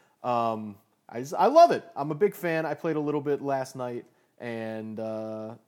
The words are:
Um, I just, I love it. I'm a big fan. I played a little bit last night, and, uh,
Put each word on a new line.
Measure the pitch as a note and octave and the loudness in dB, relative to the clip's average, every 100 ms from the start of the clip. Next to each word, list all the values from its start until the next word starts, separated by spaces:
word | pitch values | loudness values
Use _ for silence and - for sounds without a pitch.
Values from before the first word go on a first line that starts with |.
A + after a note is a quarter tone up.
| _ _ | _ _
Um, | B2 A#2+ A#2 A2+ G#2+ G2 _ _ - | -2 2 2 -2 -6 -12 _ _ -14
I | A#2 | -10
just, | C3+ F3+ | -8 2
I | G3 | 6
love | D4+ E4+ | 8 8
it. | D3 - - | 6 -2 -6
I'm | C#3+ | -4
a | D3+ | 0
big | G3+ | 0
fan. | - F3 D#3+ D#3+ | 0 -2 0 -2
I | |
played | D3 E3+ D#3 | -4 -2 -2
a | |
little | D3 D3 | -2 -2
bit | C#3 C#3 | 0 -2
last | C#3 C3+ C3 C3 | 0 -2 -4 -6
night, | B2 A#2+ - _ _ _ | -8 -8 -12 _ _ _
and, | A#2+ A2+ A2+ A2 A2 A2 | -8 -6 -6 -8 -8 -8
uh, | A2 A2 A2 A2 A2 A#2 | -6 -6 -8 -8 -10 -14